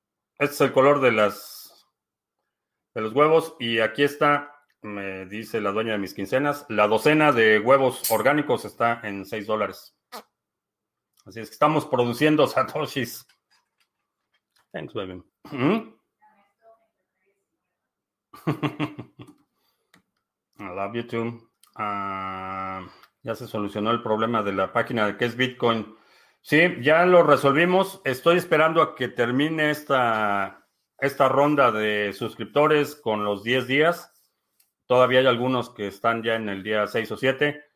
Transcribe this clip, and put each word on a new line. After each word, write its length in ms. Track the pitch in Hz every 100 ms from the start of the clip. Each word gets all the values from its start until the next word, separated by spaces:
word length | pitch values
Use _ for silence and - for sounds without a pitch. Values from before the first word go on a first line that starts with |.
| _ _ _ -
este 160 | 143
es 60 | -
el 100 | 135
color 280 | 135 135 143
de 120 | 131
las, 760 | 110 104 - - - - _ _ _ _ _ _ _ _ _ _ _ _
de 80 | 117
los 100 | 110
huevos. 420 | 123 156 160 160 -
Y 220 | 117 113
aquí 220 | 110 -
está, 640 | 143 143 147 143 143 - _ _
me 460 | 107 101 98 95 95
dice 340 | 104 110 113
la 120 | 101
dueña 200 | 104 113
de 60 | 107
mis 160 | 95
quincenas, 500 | - 95 131 147 143 -
la 200 | 104 104
docena 440 | 107 151 156 151
de 260 | 120 110 107
huevos 520 | 113 135 131 - -
orgánicos 540 | 110 120 147 143 117
está 360 | 104 - 117 117
en 240 | 107 98 95
seis 200 | 110 104
dólares. 480 | 107 98 - - _ _ 226 - _ _ _ _ _ _ _ _ _ 104
Así 140 | 107
es 80 | 107
que 60 |
estamos 300 | - 151 156
produciendo 640 | - 123 120 120 151 151 131
<laughs> 20 |
satoshis. 800 | - - 151 143 139 117 - - _ _ _ _ _ _ _ _ _ _ _ _ _ _
Thanks, 220 | 85 78
baby. 280 | 113 95 90 - _ -
¿Mm? 420 | 139 139 220 - _ _ _ _ _ _ _ 226 226 _ _ _ _ 403 392 _ _ _ _ _ _ _ _ _
<laughs> 800 | - - - 147 - 147 - - - - _ _ _ _ _ _ _ _ _ _ _ _ -
I 160 | 98
love 200 | 92 98
you 120 | 120 117
too. 440 | 117 113 117 _ _ _
Ah, 1120 | - 107 101 98 95 95 95 95 95 95 95 90 - _ _
ya 120 | 120
se 120 | 110 117
solucionó 440 | 110 101 104 107
el 120 | 117
problema 400 | 113 107 113 117
de 100 | 101
la 200 | 98 95
página 340 | 117 - 120 104
de 100 | 101
qué 80 |
es 120 | 120 117
Bitcoin. 600 | 127 123 120 113 - - _ _ _ _ -
Sí, 280 | 151 175 120
ya 240 | 127 160 180
lo 180 | 175
resolvimos. 760 | 151 135 139 135 175 185 190 -
Estoy 320 | 139 127 165 175
esperando 440 | 170 156 160 165
a 140 | 151
que 140 | - 123
termine 640 | - 117 127 151 160 151
esta, 920 | 147 - 135 120 110 104 101 98 - _ _ _ _
esta 280 | 139 - 135
ronda 440 | 127 147 147 127
de 400 | 107 107 104 101
suscriptores 840 | 92 113 - 107 143 151 151 139
con 300 | - 113 107
los 180 | 104 101
diez 240 | 110 131 120
días. 460 | 135 160 170 - _ _ _ _ _ _ _ -
Todavía 320 | 123 123 127
hay 80 | 131
algunos 440 | 120 127 127 117
que 180 | - 101
están 340 | - 117 113
ya 140 | 113 113
en 120 | 107
el 140 | 98
día 240 | 101 107 104
seis 240 | 117 107
o 60 | 107
siete. 480 | 131 131 147 147 -